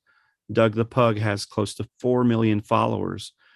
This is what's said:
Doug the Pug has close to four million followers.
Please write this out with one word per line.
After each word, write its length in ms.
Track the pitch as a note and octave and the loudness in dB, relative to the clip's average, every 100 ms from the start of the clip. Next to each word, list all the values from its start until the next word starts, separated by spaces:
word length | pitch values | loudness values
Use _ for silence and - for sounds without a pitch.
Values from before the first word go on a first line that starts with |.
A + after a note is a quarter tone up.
| _ _ _ _ - | _ _ _ _ -4
Doug 260 | A2 A2+ A2 | 2 2 2
the 100 | A2+ | -2
Pug 320 | - A#2 G#2+ | 2 2 2
has 260 | A2 G2+ | -2 -4
close 300 | - - G#2 - | -4 -4 -4 -6
to 140 | A#2 _ | -14 _
four 240 | B2 B2 | -2 2
million 380 | B2 A2+ A2+ G#2 | 2 2 2 0
followers. 720 | - A2 A2+ G#2 F#2 F#2+ - - _ | 0 0 0 -2 -6 -8 -14 -20 _